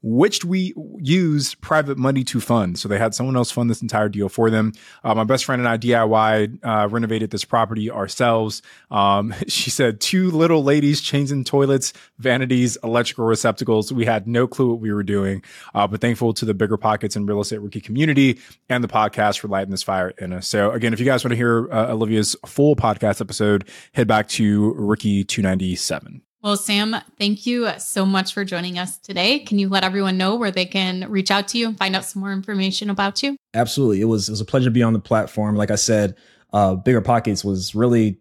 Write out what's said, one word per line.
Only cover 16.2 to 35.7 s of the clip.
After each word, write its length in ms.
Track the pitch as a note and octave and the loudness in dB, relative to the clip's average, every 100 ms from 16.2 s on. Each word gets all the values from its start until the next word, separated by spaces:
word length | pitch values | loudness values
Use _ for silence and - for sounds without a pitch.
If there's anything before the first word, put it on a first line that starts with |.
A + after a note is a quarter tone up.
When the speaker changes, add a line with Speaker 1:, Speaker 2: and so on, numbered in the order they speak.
| A#2+ | 0
Speaker 1:
to 100 | G#2 | -2
the 80 | A2 | -2
Bigger 240 | G2+ G#2+ G#2+ | 0 0 0
Pockets 400 | A2 G#2+ G#2 G#2+ | 0 -2 -2 -4
and 100 | G2+ | -2
Real 140 | G#2 | -2
Estate 220 | G#2 A2 | -2 -6
Rookie 180 | G2+ G#2+ | -8 -12
community 600 | G2 A2+ D#3 C#3 C3+ A#2+ - - _ | -8 -2 2 4 4 2 -8 -20 _
and 160 | B2 | -2
the 40 | A#2 | 0
podcast 500 | A2+ G#2+ - G#2 G2+ | 0 0 2 0 0
for 100 | G#2+ | -2
lighting 220 | G2 G2 | -4 -2
this 120 | F#2+ | -6
fire 280 | - F#2+ F#2 - | -4 -2 -2 -6
in 160 | F#2 | -8
us." 120 | F2+ F2 | -8 -4
So 240 | G#2+ G2 | 0 0
again, 200 | A#2 A#2 | 0 -2
if 80 | A2 | 0
you 60 | B2 | 0
guys 180 | B2+ | 0
wanna 120 | B2 A#2 | 0 0
hear, 360 | A#2+ A#2 A#2+ | 2 2 0
uh, 220 | A2+ A2+ | -2 0
Olivia's 420 | A2+ A2 A2 G#2 - | 0 0 2 0 -4
full 320 | - - D3 C#3+ | -8 2 4 4
podcast 460 | A#2 G#2 A2 G2 | 2 2 0 -2
episode, 420 | G2 - G#2 G2+ - - - | -4 -2 2 2 0 -20 -10
head 120 | - A2+ | -2 2
back 220 | A2 G#2+ | 2 0
to 460 | - A2 G#2 G#2 | 0 2 4 2
Rookie 500 | - G#2 G#2+ A2 G2+ | 0 -2 0 2 0
two 160 | G2 - | -2 -2
ninety-seven. 800 | G2 F#2 F#2 F2 - D2+ - - _ _ | 0 0 -2 -4 -6 -8 -10 -20 _ _
Speaker 2:
Well, 160 | G#3 G3+ | -4 -4
Sam, 360 | - G3+ G#3+ A3+ - _ | 0 0 0 -4 -10 _
thank 280 | G#3 G#3 - | -2 -2 -2
you 240 | A#3+ A3+ - | -2 -2 -4
so 260 | - - | -6 -2
much 300 | F#3+ F#3+ F#3 | 0 0 -2
for 100 | - | -6
joining 340 | G3 F3+ F3 F3+ | -6 -4 -6 -6
us 200 | F#3 - | -8 -10
today. 400 | - F#3 F#3+ C#4+ | -10 -2 0 0
Can 200 | C#4 G3+ | 0 -2
you 120 | G3 | 0
let 120 | G3 | 0
everyone 360 | F#3+ G3 G3 F#3 | 0 0 0 0
know 160 | F#3 | 0
where 160 | A3+ A3 | 0 -2
they 160 | F#3 F#3 | -2 -4
can 440 | F#3+ F#3 F#3 F#3 | -2 -2 -4 -4
reach 200 | G3+ F#3+ | -2 0
out 180 | G3+ G3+ | 0 0
to 100 | A#3 | -2
you 80 | A3+ | -2
and 120 | G#3+ | -2
find 180 | F#3+ F#3+ | -2 -2
out 80 | |
some 160 | F#3 G3+ | -4 -8
more 140 | G3 | -6
information 560 | G3 F#3+ G3+ F#3+ F#3+ G#3 | -6 -4 -2 -2 -2 -4
about 320 | G3 G3 G3+ | -2 -2 -2
you? 160 | C#4 C#4 _ | -6 -6 _
Speaker 3:
Absolutely. 480 | A#2 A#2+ - C3 G2 | -2 -2 2 2 2
It 80 | A2 | 2
was, 180 | A2+ G2+ | 0 -2
it 40 | |
was 100 | G#2 | -6
a 20 | |
pleasure 220 | A2 C3+ B2+ | -2 0 2
to 40 | |
be 120 | A#2+ | 2
on 100 | A#2 | 2
the 60 | A2+ | 2
platform. 580 | - A2 F#2+ - G#2+ G#2 | 0 0 0 -4 -2 0
Like 140 | G#2 | 0